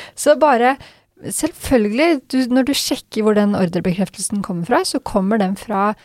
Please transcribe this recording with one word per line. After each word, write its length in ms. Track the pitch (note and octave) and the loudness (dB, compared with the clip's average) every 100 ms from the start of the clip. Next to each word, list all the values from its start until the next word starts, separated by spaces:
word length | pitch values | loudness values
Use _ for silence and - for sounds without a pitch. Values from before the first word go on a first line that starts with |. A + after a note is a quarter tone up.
| - - | -14 -2
Så 240 | - D4 | 2 4
bare, 380 | D4+ A#3+ B3 C4+ - _ _ _ - | 4 4 2 0 -6 _ _ _ -10
selvfølgelig, 960 | - D#4 - - C4 G#3 A3 E4 D4+ - | -4 -6 -6 0 2 2 2 2 0 -2
du, 80 | C4 B3+ | -2 2
når 180 | B3 B3+ | 2 2
du 80 | |
sjekker 500 | C#4 - C#4 - A3 | 0 -2 -6 -6 -2
hvor 120 | G#3+ G#3 | 2 2
den 180 | G#3 G3+ | 2 2
ordrebekreftelsen 840 | F#3 F3 F3+ F3 F#3+ - - G#3 | 0 0 -2 -2 -4 -6 -6 -4
kommer 240 | F#3+ F3 E3+ | -4 -4 -2
fra, 180 | C4+ | -2
så 160 | F#4+ C#4 | 0 -4
kommer 400 | - G#3 F#3+ A3+ | -4 -2 0 0
den 160 | F#3 G3 | 0 -4
fra 380 | - G3 G3+ G#3+ | -4 -2 -2 -4